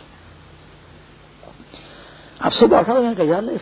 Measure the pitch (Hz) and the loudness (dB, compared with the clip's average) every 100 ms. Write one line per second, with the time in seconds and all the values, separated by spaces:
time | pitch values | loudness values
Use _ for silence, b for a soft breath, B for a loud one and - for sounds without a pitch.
0 | - - - - - - - - - - | -20 -20 -20 -20 -20 -20 -20 -20 -20 -20
1 | - - - - - - - - B B | -20 -20 -20 -20 -20 -20 -20 -20 B B
2 | B B B B - - - - 175 254 | B B B B -4 2 4 4 0 0
3 | 240 214 156 170 226 208 | 0 0 0 -2 -4 -8